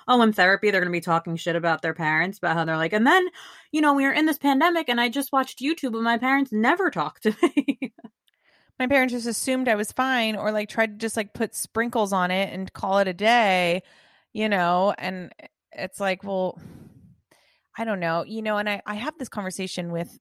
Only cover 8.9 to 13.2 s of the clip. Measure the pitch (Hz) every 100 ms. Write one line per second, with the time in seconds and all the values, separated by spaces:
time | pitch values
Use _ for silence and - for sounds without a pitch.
8.9 | 277 254 240 233 220 - 262 247 208 214
9.9 | - 262 254 220 214 147 214 208 - 220
10.9 | 208 226 - 202 - 220 - - 220 233
11.9 | 226 208 196 180 185 190 185 190 - 196
12.9 | 196 196 175